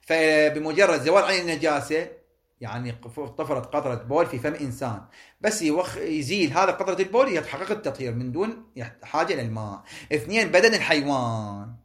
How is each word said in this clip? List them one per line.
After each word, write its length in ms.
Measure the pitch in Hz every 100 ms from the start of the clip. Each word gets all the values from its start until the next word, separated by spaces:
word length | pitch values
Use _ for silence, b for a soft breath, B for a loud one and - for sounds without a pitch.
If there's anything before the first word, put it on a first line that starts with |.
فبمجرد 1000 | - 165 156 156 151 151 156 156 190 156
زوال 220 | 135 190
عين 260 | 185 190 170
النجاسة، 580 | 156 156 147 117 156 175 - _ _ _ _
يعني 320 | 113 113 123
قف-، 280 | 117 117 117
طفرت 460 | 139 - 151 131 117
قطرة 280 | 147 139
بول 320 | 117 117 143 170
في 120 | 123
فم 160 | 143
إنسان، 460 | 156 139 120 127 101 - B B B
بس 220 | 208 208
يوخ-، 340 | 160 156 180 -
يزيل 560 | 160 156 135 202 156
هذا 180 | 156 190
قطرة 320 | - 190 180
البول 340 | 190 220 269 170
يتحقق 340 | - - 185
التطهير 440 | 170 147 - 127
من 180 | 117 127
دون 320 | 135 214 226 - 127
يحت-، 280 | 113 -
حاجة 300 | - 151 180
إلى 80 | 156
الماء. 400 | 117 110 107 98 B B B
اثنين، 360 | 151 160 220 196
بدن 260 | 175 226
الحيوان. 1000 | 214 - 156 143 139 120 110 104 101 104 117